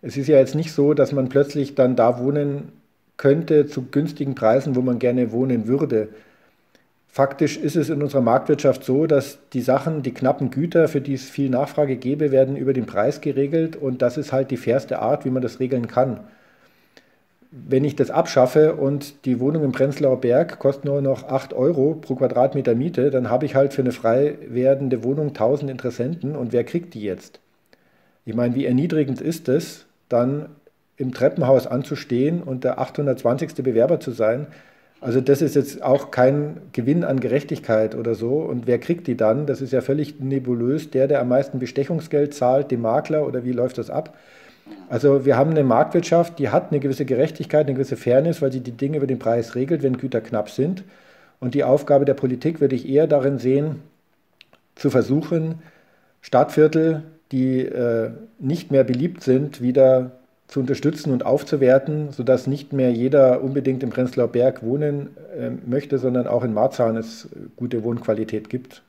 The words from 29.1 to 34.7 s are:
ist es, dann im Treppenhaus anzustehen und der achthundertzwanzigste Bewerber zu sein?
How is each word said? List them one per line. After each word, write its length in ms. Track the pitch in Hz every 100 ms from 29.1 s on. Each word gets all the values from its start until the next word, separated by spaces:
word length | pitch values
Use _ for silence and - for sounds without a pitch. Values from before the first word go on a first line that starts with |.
| 131
ist 300 | 147 - -
es, 360 | 135 165 - _ _ _
dann 400 | 120 123 143 156 - _ _ _ _
im 140 | 127
Treppenhaus 520 | 123 127 - 131 135 -
anzustehen 800 | 123 123 143 - 120 139 175
und 200 | 156 131
der 160 | 127 -
achthundertzwanzigste 840 | 123 - 143 123 117 131 160 -
Bewerber 360 | 127 113 120 165
zu 120 | -
sein? 360 | 113 107 120 147 - _